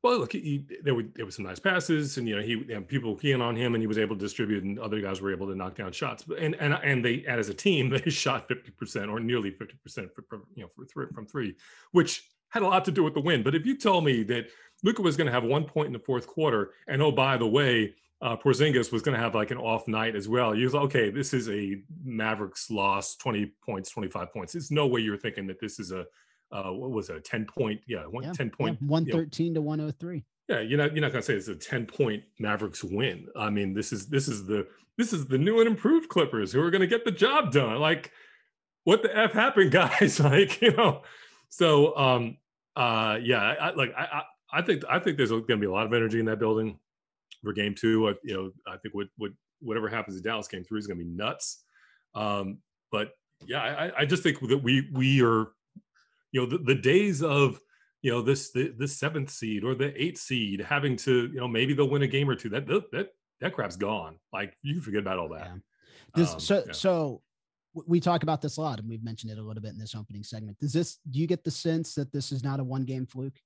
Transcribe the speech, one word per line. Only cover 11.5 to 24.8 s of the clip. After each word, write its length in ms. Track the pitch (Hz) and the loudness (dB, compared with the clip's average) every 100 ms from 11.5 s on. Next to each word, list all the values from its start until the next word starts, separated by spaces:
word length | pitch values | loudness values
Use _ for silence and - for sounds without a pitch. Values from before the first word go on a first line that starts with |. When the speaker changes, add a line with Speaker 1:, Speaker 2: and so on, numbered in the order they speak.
| - - - _ | -8 -20 -20 _
Speaker 1:
which 340 | 180 160 - _ _ _ | 4 4 -2 _ _ _
had 140 | 233 | 0
a 40 | 190 | 4
lot 200 | 190 190 | 4 2
to 40 | |
do 140 | 165 | 2
with 80 | 156 | 2
the 80 | 151 | 2
win. 220 | 147 147 | 2 4
But 120 | 110 | 4
if 120 | 160 190 | 2 0
you 100 | 269 | 0
tell 240 | 220 180 | 4 4
me 220 | 151 120 | 4 2
that 240 | 107 120 117 - - _ | 0 -2 -4 -18 -20 _
Luka 200 | 190 226 | 2 4
was 160 | 180 143 | 2 2
gonna 120 | 151 | 2
have 140 | 123 | 2
one 200 | 117 143 | 2 0
point 240 | 151 156 147 | 0 -2 -2
in 40 | |
the 60 | 120 | -4
fourth 280 | - 123 - | -2 -4 -2
quarter, 440 | - 156 113 98 - - | 0 2 2 0 -8 -4
and, 140 | 135 | 2
oh, 100 | 151 | 4
by 240 | 131 131 131 | 4 2 4
the 100 | 113 | 4
way, 460 | 127 139 120 104 - _ _ | 4 6 4 0 -4 _ _
uh, 140 | 127 113 | -6 0
Porzingis 560 | 139 123 151 123 110 | 2 4 4 4 2
was 100 | 113 | -2
gonna 160 | 127 117 | 0 0
have, 160 | 117 | 0
like, 160 | 110 104 | 0 -2
an 80 | 123 | -2
off 280 | 113 113 - | -2 -2 -2
night 300 | 110 113 104 | -2 -2 -4
as 120 | 104 | -2
well, 260 | 123 117 | 0 2
you 100 | 107 | 2
was 100 | 127 | 2
like, 100 | 143 | 2
"Okay, 260 | 139 139 107 | 2 2 2
this 220 | 117 139 | 0 -2
is 160 | 131 113 | -2 -2
a 300 | 104 101 98 101 165 | -4 -4 -6 -10 -14
Mavericks 680 | 135 113 110 110 98 - - | -8 -4 -2 -2 -6 -8 -6
loss, 460 | 107 98 98 95 - | -2 0 0 -4 -6
twenty 360 | 131 107 101 _ | -2 -2 -2 _
points, 260 | - 98 95 | -8 -8 -8
twenty-five 420 | - 95 - 90 | -8 -8 -6 -8
points." 220 | 107 90 | -10 -10
There's 160 | 170 147 | -10 -2
no 160 | 151 | 0